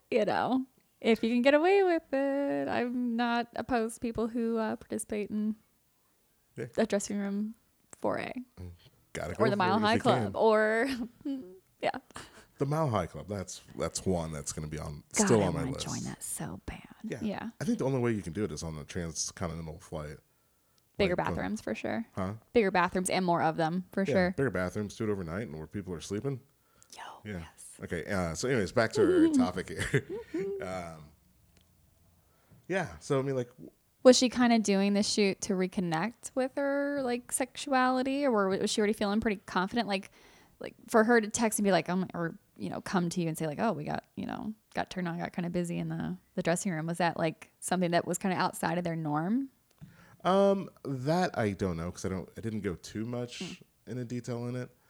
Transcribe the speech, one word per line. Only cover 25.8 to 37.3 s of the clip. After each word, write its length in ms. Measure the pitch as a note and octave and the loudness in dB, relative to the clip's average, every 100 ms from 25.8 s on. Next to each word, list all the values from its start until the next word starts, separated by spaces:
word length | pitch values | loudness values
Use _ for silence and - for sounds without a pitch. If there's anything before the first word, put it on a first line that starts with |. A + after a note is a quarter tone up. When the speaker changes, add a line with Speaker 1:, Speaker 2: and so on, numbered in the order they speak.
| F#2 | -6
Speaker 2:
are 60 | E2 | -8
sleeping. 400 | - G2+ C3+ B2+ - _ _ _ - - | -4 -4 -2 -6 -8 _ _ _ -20 -18
Speaker 1:
Yo, 60 | - - G#2 | -16 -14 -10
Speaker 2:
Yeah. 140 | F#2 | -10
Speaker 1:
yes. 260 | E2 - - - | -10 -16 -20 -14
Speaker 2:
Okay, 220 | F2+ F2 - | -6 -6 -2
uh, 240 | G2 F2 | -2 -2
so 140 | D#2 B2 | -2 -2
anyways, 240 | C3 F2+ | 0 0
back 220 | A#2+ A2 | 0 2
to 80 | - | 4
our 260 | - F4 D#3+ | 6 8 6
Speaker 1:
<laughs> 80 | C#4+ | 6
Speaker 2:
topic 320 | - F#2 - F2 - | 2 -2 -6 -6 0
here. 140 | C#3+ - - - | 0 -2 -8 -8
<laughs> 280 | E4 G4 G4 | -6 -4 -6
Um, 480 | F#2 F#2 E2+ D#2+ D2+ - _ _ _ _ _ _ _ _ _ _ _ _ _ - - | -6 -8 -8 -14 -18 -20 _ _ _ _ _ _ _ _ _ _ _ _ _ -20 -4
yeah, 200 | F#3 D3+ - | -2 -2 -8
so, 200 | - C#3 | 0 0
I 20 | |
mean, 140 | C3+ C3 | 2 -2
like, 140 | B2 | -4
w- 200 | - - - _ _ | -8 -20 -20 _ _
Speaker 1:
Was 140 | C4 B3 | 8 8
she 120 | B3+ | 6
kinda 300 | A#3+ A#3+ A#3 | 4 4 4
doing 340 | G#3 F#3+ G3+ | 4 4 4
the 100 | G3+ | 2
shoot 380 | G#3 - G3 G3 | 2 2 2 2
to 120 | - | -2
reconnect 760 | F#3 F#3 - F3 D#3+ G#3+ - - | 0 0 -2 -2 -2 -2 -6 -8
with 180 | C4 C4 - | -4 -2 -2
her, 460 | C#4 C#4+ C#4+ C#4+ | -2 0 -2 -2
like, 280 | B3+ B3 - | -2 -4 -4